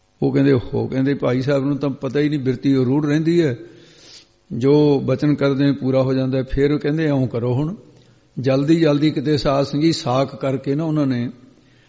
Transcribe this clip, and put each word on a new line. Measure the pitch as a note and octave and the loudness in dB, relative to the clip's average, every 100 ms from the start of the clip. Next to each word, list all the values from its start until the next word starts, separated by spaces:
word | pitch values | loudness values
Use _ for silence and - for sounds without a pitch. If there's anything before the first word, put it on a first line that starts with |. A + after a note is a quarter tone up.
| _ - | _ -4
ਉਹ | C#3 | -2
ਕਹਿੰਦੇ | C3+ C#3 | 2 4
"ਓਹੋ," | C3 - A2+ A2+ | 2 0 -4 -4
ਕਹਿੰਦੇ | C3 C3+ | -2 -2
"ਭਾਈ | C3+ B2+ B2+ | 0 0 -2
ਸਾਹਿਬ | C3 C#3+ | 0 -2
ਨੂੰ | C3+ C#3+ | 0 -2
ਤਾਂ | C#3+ | -4
ਪਤਾ | B2+ C#3 C3+ | -6 -4 -2
ਹੀ | D3 | 0
ਨਹੀਂ, | D3 | -2
ਬਿਰਤੀ | B2+ B2 C#3 | -2 -2 0
ਉਹ | C3+ | 2
ਰੂੜ | B2+ C#3+ D3+ | 2 0 0
ਰਹਿੰਦੀ | D3 D#3+ F3 | 0 2 2
ਹੈ, | D#3 A#2 - - - - - - - _ - | 2 -2 -10 -20 -20 -20 -20 -20 -20 _ -12
ਜੋ | - C3 D3 D3+ C#3 | -2 2 4 4 2
ਬਚਨ | B2+ C3 D3+ | 0 0 0
ਕਰਦੇ | C#3+ C#3 C3+ | 2 0 2
ਨੇ | C#3+ | 0
ਪੂਰਾ | C3+ B2+ C3 | 0 0 0
ਹੋ | C3 | 0
ਜਾਂਦਾ।" | C3 C3 C3 | 0 0 -2
ਫਿਰ | B2+ C#3+ C#3+ D3 | -2 0 0 0
ਕਹਿੰਦੇ | D3 D#3 | 0 -2
ਇਉਂ | D#3 C#3 B2 | 0 0 0
ਕਰੋ | A#2 B2 | -2 -2
ਹੁਣ | B2 D3+ G#3 - - _ _ _ - | -2 -2 -6 -14 -20 _ _ _ -6
ਜਲਦੀ | B2 C3+ D3 E3 | 0 0 2 4
ਜਲਦੀ | D#3 D3 D#3 | 4 2 2
ਕਿਤੇ | D3 C3+ D3+ | 0 -2 0
ਸਾਧ | D3+ C#3 | 0 0
ਸੰਗੀ | C3+ D3 D#3+ | 0 0 0
ਸਾਕ | D#3 C3 B2+ C3+ A2+ | 0 -2 0 -2 -4
ਕਰਕੇ | C#3 C3+ C#3 | -4 -4 -2
ਨਾ | C#3 | -4
ਉਹਨਾਂ | D#3+ D#3 C#3 | -2 0 0
ਨੇ | B2 A#2+ - - _ _ _ | 0 -4 -8 -20 _ _ _